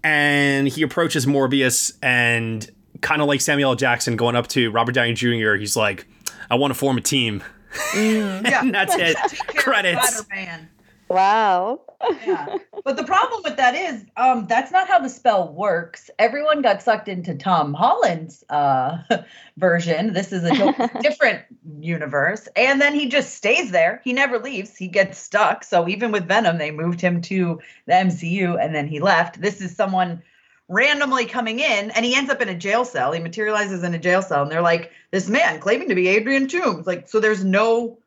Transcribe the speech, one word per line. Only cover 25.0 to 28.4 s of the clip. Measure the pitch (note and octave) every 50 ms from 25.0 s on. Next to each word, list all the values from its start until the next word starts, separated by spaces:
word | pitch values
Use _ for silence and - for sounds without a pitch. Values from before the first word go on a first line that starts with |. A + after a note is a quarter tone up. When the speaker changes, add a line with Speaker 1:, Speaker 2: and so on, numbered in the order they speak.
| F#3+ F#3+ - -
Speaker 3:
stuck. | - - - G#3 G#3+ E3+ G#3+ -
So | - - - F3 E3+ F3
even | G3+ G3+ A#3 A#3
with | G#3 G3+ F3
Venom, | E3+ F#3+ A3 A3+ F3 E3 E3+
they | D3+ D3+
moved | D3+ D3+ D#3+ E3+ F3 E3+
him | - F3+ F3 E3+
to | E3+ - F#3+ F#3+ F3+ E3+ E3 E3 - - - - _
the | - E3+
M | F#3 F#3+ F#3
C | D#3+ C#3 E3 E3 F3 G3